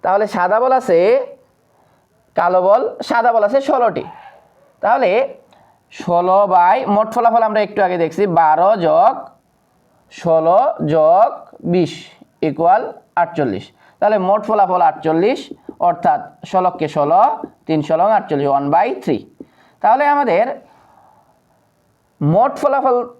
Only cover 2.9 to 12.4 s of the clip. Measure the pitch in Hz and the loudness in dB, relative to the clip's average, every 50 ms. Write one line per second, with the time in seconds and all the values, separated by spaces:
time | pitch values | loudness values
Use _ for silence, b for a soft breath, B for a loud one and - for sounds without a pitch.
2.9 | - - - - - 240 226 240 233 226 208 208 240 277 269 285 294 262 240 220 | -8 -10 -8 -4 -2 0 0 2 2 2 0 2 0 0 0 0 0 0 0 0
3.9 | 165 - - - B B B B B B B B B B _ _ _ _ - 202 | -2 -4 -10 -10 B B B B B B B B B B _ _ _ _ -2 0
4.9 | 233 269 254 185 185 233 269 - - - _ b b b b b b b _ _ | 0 2 2 0 0 0 -2 -4 -8 -16 _ b b b b b b b _ _
5.9 | - - - - 170 170 175 185 185 196 208 190 185 180 175 180 208 262 262 - | -20 -12 -4 -2 0 0 2 2 2 2 2 4 2 2 4 4 2 0 0 0
6.9 | 202 208 214 214 220 240 233 233 226 233 226 214 214 220 208 202 208 208 196 180 | 0 0 0 -2 -2 0 0 2 2 2 0 0 0 -2 -2 -2 -2 -2 -2 0
7.9 | 180 175 165 156 160 185 208 190 170 170 165 156 156 160 175 196 226 208 170 156 | 0 -2 -2 -4 0 -2 -2 0 2 2 4 4 4 4 4 2 2 2 0 0
8.9 | 151 165 185 233 269 - - - _ _ _ _ _ _ _ _ _ _ _ _ | 2 4 2 2 0 -2 -12 -18 _ _ _ _ _ _ _ _ _ _ _ _
9.9 | _ _ _ _ - - - 170 160 160 160 165 180 208 254 302 - - - 151 | _ _ _ _ -20 -8 -2 0 0 2 2 2 2 2 2 0 -2 -4 -4 -2
10.9 | 151 160 151 156 170 190 220 - - - - - - - - 165 175 185 170 143 | 2 2 4 4 4 4 2 2 0 -8 -18 -20 -20 -12 -6 -2 0 0 0 -2
11.9 | - - - - - _ - _ _ _ | -4 -14 -20 -20 -20 _ -20 _ _ _